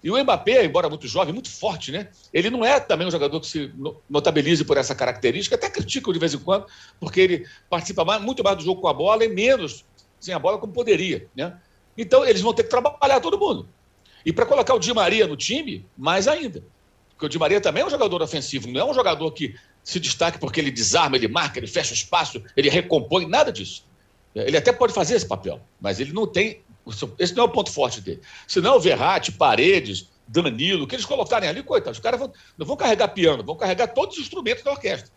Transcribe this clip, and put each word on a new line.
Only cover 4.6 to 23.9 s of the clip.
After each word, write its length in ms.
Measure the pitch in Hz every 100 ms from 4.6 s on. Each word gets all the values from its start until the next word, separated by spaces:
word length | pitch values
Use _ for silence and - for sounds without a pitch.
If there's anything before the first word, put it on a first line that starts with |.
| 151
por 100 | 139
essa 200 | 127 131
característica, 600 | 123 120 123 160 196 466
até 140 | 403
critico 420 | - 101 277 220
de 60 | 165
vez 160 | 160
em 60 | 139
quando, 260 | - 196 202 - - _
porque 220 | 156 185
ele 260 | 185 170 - - _
participa 340 | 175 165 196
mais, 160 | 165 214
muito 240 | 208 262
mais 140 | 202 190
do 60 |
jogo 180 | 156 185
com 60 | 175
a 60 |
bola 300 | 139 175 220
e 60 | 226
menos 560 | 185 233 262 151 - _ _ _ _
sem 140 | -
a 60 | 175
bola 180 | 185 214
como 160 | 214
poderia, 540 | 190 240 175 185 110 - 127
né? 200 | 170 180 _ _ _ -
Então, 300 | 202 262 254
eles 160 | 196
vão 100 | 214
ter 120 | 226
que 60 | 226
trabalhar 500 | 247 247 - 277 269
todo 180 | - 403
mundo. 320 | 392 110 - _ _ _ _ _ -
E 80 |
pra 120 | 165 233
colocar 280 | 277 240
o 60 | 247
Di 120 | 180
Maria 360 | 220 180 220 185
no 100 | 143
time, 480 | - 254 285 95 - -
mais 320 | 139 185 214
ainda. 360 | 302 262 156 - _ _ _ _
Porque 160 | _ 147
o 20 |
Di 80 | 160
Maria 240 | 156 202
também 220 | 196 160
é 20 | 349
um 40 |
jogador 320 | 285 220 175
ofensivo, 440 | 151 156 127 135 113
não 140 | 127
é 40 | 240
um 80 | 262
jogador 360 | 202 151 156
que 240 | 156 135 - _ _
se 160 | - 185
destaque 400 | 160 - 165 165
porque 200 | 135 160
ele 120 | 139
desarma, 440 | 117 104 165 151 131
ele 120 | 110
marca, 320 | 156 147 -
ele 80 | -
fecha 240 | 170 143
o 40 | 117
espaço, 480 | - 175 151 120 - -
ele 120 | 143
recompõe, 580 | 170 175 160 113 180 160
nada 240 | 185 -
disso. 320 | 104 95 - _